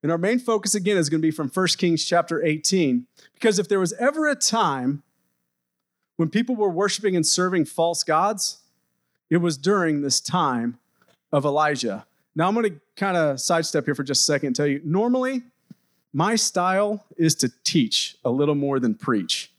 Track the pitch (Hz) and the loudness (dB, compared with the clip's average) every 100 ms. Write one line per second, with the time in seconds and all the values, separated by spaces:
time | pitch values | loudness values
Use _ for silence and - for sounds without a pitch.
0 | 147 165 180 247 247 220 202 208 185 202 | -2 0 2 0 2 0 0 -2 2 2
1 | 151 160 160 156 143 - 185 - 180 160 | 2 2 0 0 -4 0 0 2 2 0
2 | - 175 165 165 160 151 - 190 156 123 | 2 0 0 -2 -2 -2 0 2 2 2
3 | 123 _ - _ 226 196 202 196 185 208 | -2 _ -20 _ 0 0 0 0 0 0
4 | 247 302 302 285 - 226 185 135 127 143 | -2 0 -2 0 0 2 0 0 -2 -4
5 | _ _ _ _ _ _ _ _ _ _ | _ _ _ _ _ _ _ _ _ _
6 | _ _ 165 208 240 247 208 170 202 190 | _ _ -2 0 -2 0 0 0 -2 0
7 | 208 185 156 - 185 180 151 - 170 170 | 0 0 0 0 0 0 -2 0 0 0
8 | - 156 196 214 - - _ _ _ _ | 0 2 2 -2 -6 -8 _ _ _ _
9 | _ _ _ 165 175 143 147 202 165 151 | _ _ _ 0 0 -2 0 2 2 0
10 | 143 127 - 175 156 123 117 120 _ _ | -2 -4 -2 -2 0 0 -4 -6 _ _
11 | _ _ _ 143 143 143 151 143 120 101 | _ _ _ 0 0 0 0 0 -4 -6
12 | - _ _ 156 175 220 220 151 _ - | -12 _ _ -2 0 2 -2 -4 _ -6
13 | 196 180 151 135 - 170 160 160 139 135 | -2 0 0 0 0 0 0 -2 -2 -4
14 | 135 135 - 147 143 123 147 143 160 175 | -2 0 2 0 0 0 0 0 -2 0
15 | 233 254 254 269 240 _ _ - _ _ | 2 0 0 -4 -8 _ _ -20 _ _
16 | _ 139 185 226 - - 180 190 208 208 | _ -2 0 2 0 0 0 2 0 -4
17 | _ - 165 - 123 - - 165 113 - | _ 0 0 2 -2 -2 -2 0 2 0
18 | - - 127 123 143 147 139 139 123 107 | -4 -6 -2 0 0 0 0 0 0 -2
19 | - 113 90 - - | 0 -2 0 -6 -6